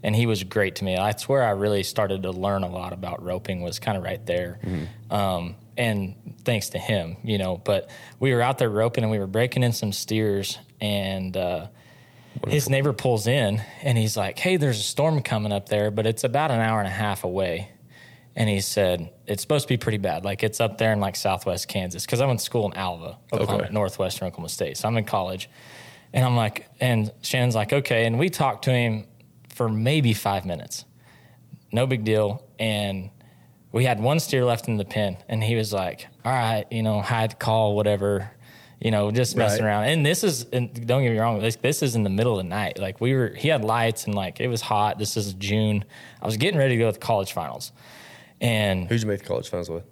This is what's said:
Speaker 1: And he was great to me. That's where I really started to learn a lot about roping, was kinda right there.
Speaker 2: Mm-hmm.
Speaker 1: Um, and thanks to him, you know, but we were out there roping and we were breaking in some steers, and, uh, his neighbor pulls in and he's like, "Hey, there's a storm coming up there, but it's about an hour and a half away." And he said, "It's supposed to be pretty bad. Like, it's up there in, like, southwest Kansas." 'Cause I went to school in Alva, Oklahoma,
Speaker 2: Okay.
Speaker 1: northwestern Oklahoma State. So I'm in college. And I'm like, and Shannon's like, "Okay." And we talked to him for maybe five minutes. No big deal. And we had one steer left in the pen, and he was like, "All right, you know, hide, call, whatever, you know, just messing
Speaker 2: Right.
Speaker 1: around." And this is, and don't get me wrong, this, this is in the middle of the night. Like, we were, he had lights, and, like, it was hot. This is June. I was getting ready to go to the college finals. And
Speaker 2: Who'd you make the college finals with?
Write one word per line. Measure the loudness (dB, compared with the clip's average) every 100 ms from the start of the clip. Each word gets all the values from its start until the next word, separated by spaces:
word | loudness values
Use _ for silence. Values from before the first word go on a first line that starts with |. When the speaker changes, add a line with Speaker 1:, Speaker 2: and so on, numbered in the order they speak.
Speaker 1:
And | 2 2
he | 4
was | 2
great | 0 0 0 0
to |
me. | -2 2
That's | 0 -2 0
where | 2
I | 4
really | 2 2 2
started | 0 0 0 0
to | -4
learn | -2 0 0
a | -2
lot | -4 -8
about | -8 -8 -8
roping, | -6 -6 -4 -6
was | -4 -6
kinda | -4 -4
right | -4 -6 -2
there. | -2 -2 -6
Speaker 2:
Mm-hmm. | -6 -4 -6 -12 -6
Speaker 1:
Um, | -2 0 0 -4 -10 -14 -2
and | 0 0 -2 -8 -16 -6
thanks | -2 -2 -2
to | -6
him, | -2 -2 -2 -8
you | -2 -2
know, | 0 -2
but | 0 0 0 -16 -20 -2
we | 2
were | 4
out | 2 2
there | 0
roping | 2 2 2
and | 0
we | 0
were | 0
breaking | 0 2 2
in | 2
some | 2 -2
steers, | -4 -2 0 2 0 -2 -8 -14 -8
and, | -2 -2 -2 -4 -4 -4
uh, | -2 -4 -8 -18 -20 -20 -20 -20 -16 -8 0
his | 0 2
neighbor | 2 2
pulls | 2 2 2 2
in | 2 4 0 -4 -6
and | 0 2
he's | 2 0
like, | -4 -2
"Hey, | 0 2
there's | 2 0
a |
storm | -2 0 2 2
coming | 0 -2 0
up | -2 0
there, | 0 2
but | 2 0
it's | 0 0
about | 2 2
an | 2
hour | 2 2
and | 0
a |
half | -2 -2 -2
away." | -2 0 0 -2 -6 -14 -20 -20 -20 -20 -16 0
And | 2
he | 2
said, | 0 2 2 2 -4 -12 -6
"It's | -4
supposed | 0 0 2
to |
be | 0
pretty | 0 0
bad. | 0 -2 -4
Like, | -2
it's | -2 0
up | -2 2
there | 2
in, | 2
like, | 0 -2
southwest | -2 -2 -2 -4 -4
Kansas." | -4 -4 -6 -4
'Cause | 0
I | 2
went | 0
to | 0
school | -2 -2
in | -2
Alva, | -4 -6 -10 -14 -6
Oklahoma, | -2 0 0
Speaker 2:
Okay. | 0
Speaker 1:
northwestern | 0 -2 -2 -4 -2 -8
Oklahoma | -8 -10
State. | -4 -4 -2
So | -2
I'm | 0
in | 0
college. | -2 -2 -6 -10 -16 -20 -20 -20 -20 -6
And | 0
I'm | 2 2
like, | 2 -2 -14 -2
and | 0 2 0 -6
Shannon's | -4 0 2 2
like, | 2
"Okay." | 0 2 2 2
And | 2
we | 0
talked | 2 0 0 0
to |
him | 2 2 0 -6 -20 -20 -20 -20
for | -4 -2
maybe | 2 2 4 4
five | 2 0 -2 -2
minutes. | -8 -8 -12 -14 -20 -20 -20 -20 -20 -20 -20 _
No | 0 2
big | 0 2
deal. | 4 2 0 -8 -6
And | -2 0 -2 -4 -8 -16 -20 -20 -20 -20 _
we | 0
had | 2 2
one | 2 2
steer | 2 2 2
left | 0 0
in | -2
the | -2
pen, | 0 -2 -2 -4
and | -2
he | 0 0
was | 0
like, | -2 -4 -6 -16 -8
"All | -2
right, | 0 2 0 -2
you | -2
know, | 0 0
hide, | 0 0 0 -2
call, | 0 2 4 2
whatever, | 2 2 2 0 -2 -14 -20 -20 -20 -4
you | 0
know, | 2 2
just | 2 0 2
messing | 2 2 2
Speaker 2:
Right. |
Speaker 1:
around." | 2 2
And | 2 2
this | 2
is, | 0 -2 -2
and | -2 -2 -6 0
don't | 2
get | 4
me | 2
wrong, | 2 2
this, | 0 0
this | 0 0
is | 0 2
in |
the | 2
middle | 2 2
of | 2
the | -2
night. | -2 -4 -4
Like, | -6 -2
we | 2
were, | 2 2
he | 0 2
had | 2 2
lights, | 2 2 0 -4
and, | -4
like, | -4 -4
it | -2
was | -2
hot. | 0 2 2 0
This | -4 -4
is | -4
June. | -4 0 2 2 0 -4 -14 -20 -10
I | -6
was | 0
getting | 2 4
ready | 4 4
to |
go | 2
to | 0
the | 0
college | 0 0
finals. | -4 -6 -8 -12 -16 -20 -20 -20 -20 -20 _
And | 0 2 2 2 0
Speaker 2:
Who'd | 0
you | 0
make | -4
the | -2
college | -4 -4
finals | -6 -6
with? | -8 -10